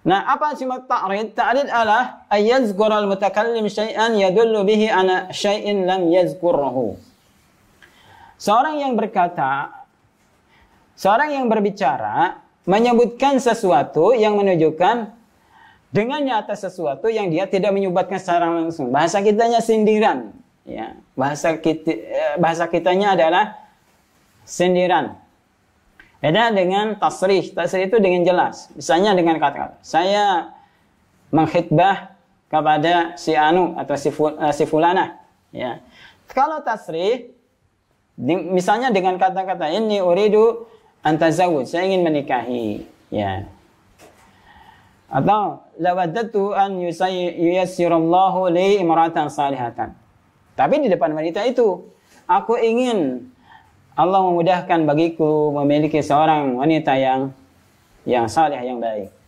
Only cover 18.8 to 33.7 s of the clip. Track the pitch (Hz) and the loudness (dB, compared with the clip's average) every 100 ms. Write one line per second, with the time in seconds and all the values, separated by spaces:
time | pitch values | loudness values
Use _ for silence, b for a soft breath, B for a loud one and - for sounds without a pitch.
18.8 | 127 135 165 202 202 208 233 233 226 220 | -2 0 0 2 2 2 2 2 2 2
19.8 | 214 214 214 143 107 - _ _ - - | 4 4 2 0 -6 -18 _ _ -18 -14
20.8 | 113 - _ - 135 147 170 156 165 156 | -14 -16 _ -4 -4 -2 -2 0 -2 -2
21.8 | 165 156 - 131 156 147 165 165 170 175 | -4 -6 -4 -4 -2 0 -2 0 -2 0
22.8 | 180 185 208 185 165 180 185 - - _ | 0 0 2 2 2 2 0 -4 -20 _
23.8 | _ _ _ _ _ _ - - 180 180 | _ _ _ _ _ _ -18 -2 2 2
24.8 | 180 175 117 90 _ _ _ _ _ _ | 2 0 -2 -10 _ _ _ _ _ _
25.8 | _ _ b b 143 180 233 208 180 196 | _ _ b b 0 2 2 2 2 0
26.8 | 214 208 160 156 185 196 - - 170 185 | -2 -2 -4 0 0 0 0 -4 -2 -2
27.8 | 190 226 196 180 175 175 135 - - - | 0 2 4 4 2 2 0 -4 -20 -16
28.8 | 143 170 208 185 170 160 143 139 - - | -2 0 2 2 2 2 -2 -2 -10 -12
29.8 | - 156 185 202 208 175 165 - b b | -4 -2 0 0 0 0 -4 -16 b b
30.8 | b _ _ _ _ 147 156 175 170 151 | b _ _ _ _ 0 2 0 0 2
31.8 | 185 185 - - _ _ _ 151 151 151 | 2 0 -6 -20 _ _ _ -2 2 2
32.8 | 156 175 165 - - 156 151 175 175 | 2 0 0 -6 -2 2 4 2 0